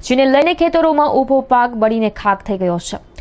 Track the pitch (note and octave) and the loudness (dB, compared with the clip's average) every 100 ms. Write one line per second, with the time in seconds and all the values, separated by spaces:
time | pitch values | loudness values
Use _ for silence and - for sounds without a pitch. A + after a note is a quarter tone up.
0 | - B3+ C4+ C4 D#4 F4 E4 E4 D#4+ D4 | -2 2 4 4 2 2 0 2 0 2
1 | D4 - C4 C4+ C4+ B3 A#3+ A#3+ A3 A3+ | 0 0 0 0 2 0 0 0 -2 0
2 | A3 G#3+ G#3 G3 - G3 F#3 E3+ - - | -2 -2 -2 -2 -2 -4 -2 -4 -6 -12
3 | - - | -14 -20